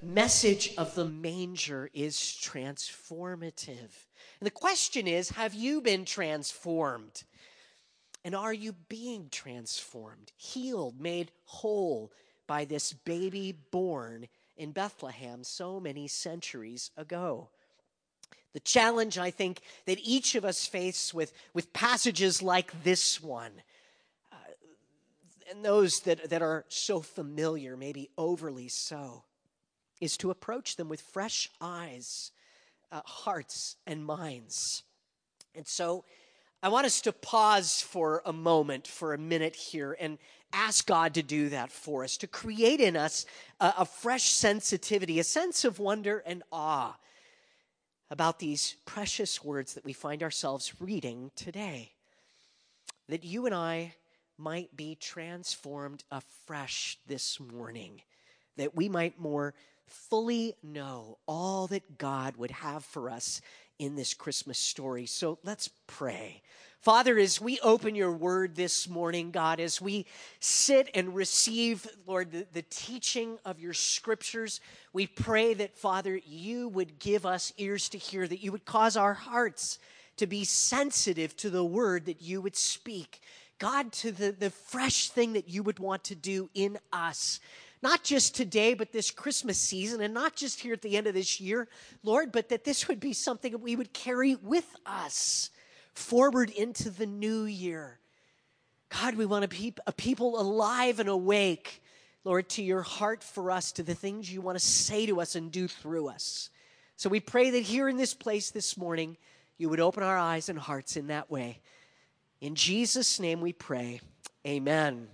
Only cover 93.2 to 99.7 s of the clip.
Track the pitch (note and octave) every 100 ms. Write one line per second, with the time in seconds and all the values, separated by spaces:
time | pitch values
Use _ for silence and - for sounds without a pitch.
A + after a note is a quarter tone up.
93.2 | - A3+ B3+ A3+ A#3+ A#3 B3+ - - B3
94.2 | C4+ C4 F#3+ D#4+ E4 - - G3 D#3 -
95.2 | - - - - - - - - - A#3+
96.2 | C4+ B3+ A3+ G#3 A3+ A#3+ A3+ F3+ G#3+ G3+
97.2 | G#3 A3 G#3+ G3+ F3+ D#3+ C#3+ A#2+ _ _
98.2 | _ _ _ _ _ _ _ - A#3+ A3
99.2 | G#3+ G#3 G3+ F3 A3